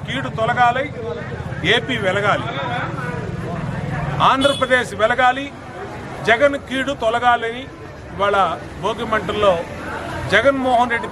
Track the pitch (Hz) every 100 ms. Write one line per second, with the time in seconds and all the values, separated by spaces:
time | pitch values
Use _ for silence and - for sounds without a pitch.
0 | - 254 262 226 226 240 240 247 294 254
1 | 226 202 - - - - 165 240 247 240
2 | 190 202 208 160 - 269 - 247 - -
3 | 247 - - - - - - - - -
4 | - 139 175 262 277 269 262 254 226 190
5 | 220 240 254 262 285 - - 370 392 -
6 | - - 202 233 285 277 - 262 262 277
7 | 226 233 247 233 233 247 269 - - -
8 | - 175 202 202 175 165 - - 190 233
9 | 220 214 190 208 202 170 - - - -
10 | - - - 196 269 269 254 254 247 233
11 | 220